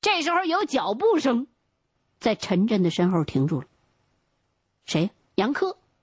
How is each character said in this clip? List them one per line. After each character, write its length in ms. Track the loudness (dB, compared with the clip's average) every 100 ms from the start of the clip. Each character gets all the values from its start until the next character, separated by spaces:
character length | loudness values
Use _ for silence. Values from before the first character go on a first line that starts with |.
这 200 | 0 0
时 120 | 0
候 100 | 0
有 220 | 0 0 0
脚 280 | -2 -2
步 240 | 0 2 2
声 300 | 2 0 -2 _ _ _ _ _ _ _
在 160 | -2 -2
陈 320 | 0 0 2
震 160 | 2
的 60 | 0
身 200 | 2 0
后 140 | 0
停 240 | 0 0 0
住 140 | -2
了。 60 | -8 _ _ _ _ _ _ _ _ _ _ _ -6
“谁 260 | -2 -2 _ _ -2
？”“杨 180 | -2
科。” 240 | 0 -4 -6 _ _